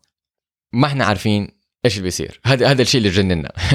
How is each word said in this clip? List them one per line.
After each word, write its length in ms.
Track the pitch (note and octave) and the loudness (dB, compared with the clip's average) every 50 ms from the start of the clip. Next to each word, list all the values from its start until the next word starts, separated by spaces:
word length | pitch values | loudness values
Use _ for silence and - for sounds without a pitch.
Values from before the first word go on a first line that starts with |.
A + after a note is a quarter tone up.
| _ _ _ _ _ _ _ _ _ _ _ _ _ _ - A#2+ C#3+ | _ _ _ _ _ _ _ _ _ _ _ _ _ _ -2 0 0
إحنا 200 | C#3 C#3 C3+ G#2+ | 0 0 0 0
عارفين 420 | G2+ G#2 F#2 - A2 G#2 G#2 G2+ - _ _ _ _ _ _ - | 0 0 0 0 0 0 0 -2 -6 _ _ _ _ _ _ -2
إيش 80 | A#2+ G2 | -2 -2
اللي 100 | G#2 F#2 | -2 -4
بيصير. 360 | F2+ - - D2 - - - - | -6 -6 -6 -8 -10 -10 -4 -2
هذا، 220 | A#2+ C#3 A#2+ G#2 | 0 2 2 2
هذا 140 | C3 C#3 B2+ | 2 4 2
الشيء 200 | B2 - - B2+ | 2 2 2 2
اللي 80 | G#2 G2+ | 0 2
جننا، 420 | F2 G#2 G2 F#2 F2+ D#2+ C#2 - - - F2+ - | 2 2 0 0 0 -2 -4 -8 -8 -4 0 2